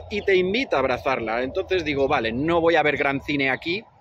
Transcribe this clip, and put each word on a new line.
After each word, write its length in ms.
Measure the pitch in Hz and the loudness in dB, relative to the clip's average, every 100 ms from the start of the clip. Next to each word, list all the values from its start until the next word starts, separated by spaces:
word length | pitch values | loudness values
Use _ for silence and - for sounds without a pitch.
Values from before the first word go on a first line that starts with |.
| - | -4
y 120 | 208 | -4
te 140 | 196 185 | 2 2
invita 420 | 185 220 269 147 | 2 -2 0 0
a 20 | |
abrazarla. 640 | 131 120 143 127 113 117 | 0 0 0 -2 -2 -2
Entonces 400 | 131 180 185 185 | -2 -4 -2 -2
digo, 240 | 151 139 139 | -2 0 2
"Vale, 240 | 147 113 | 2 0
no 280 | 120 156 170 | -2 0 2
voy 160 | 165 165 | 4 4
a 60 | |
ver 160 | 147 135 | 2 2
gran 240 | 139 135 | 0 -2
cine 300 | - 147 135 | -2 -2 0
aquí, 320 | 127 165 190 - _ | -2 -2 -6 -8 _